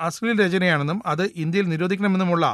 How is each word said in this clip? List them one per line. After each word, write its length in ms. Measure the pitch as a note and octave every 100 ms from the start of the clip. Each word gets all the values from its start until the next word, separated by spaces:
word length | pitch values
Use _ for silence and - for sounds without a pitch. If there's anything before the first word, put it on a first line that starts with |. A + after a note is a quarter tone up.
അശ്ലീല 360 | E3 D#3+ A3+ A3
രചനയാണെന്നും 680 | F#3+ F#3 F3+ D#3 C#3+ F#3 F#3+
അത് 240 | D3+ F#3+
ഇന്ത്യയിൽ 340 | E3+ D#3+ F3+ F#3+
നിരോധിക്കണമെന്നുമുള്ള 800 | D#3+ F3 F#3+ G3+ F#3 F#3 E3+ D3+